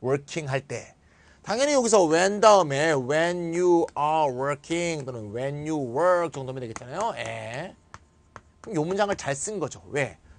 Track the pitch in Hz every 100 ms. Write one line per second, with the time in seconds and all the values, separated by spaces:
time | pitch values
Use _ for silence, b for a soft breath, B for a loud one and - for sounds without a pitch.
0 | 123 139 143 170 147 135 - 117 - -
1 | b b b b - 220 285 285 233 214
2 | 165 160 185 208 220 202 160 139 160 147
3 | 123 151 170 175 170 170 180 170 - -
4 | 147 160 147 123 139 143 - 165 170 160
5 | 131 120 104 107 135 143 151 156 131 120
6 | 180 175 170 143 131 131 120 110 123 151
7 | 226 120 113 113 110 123 185 - _ -
8 | _ _ _ - _ _ - 185 156 196
9 | 202 196 - 143 - 214 139 104 92 127
10 | 123 82 b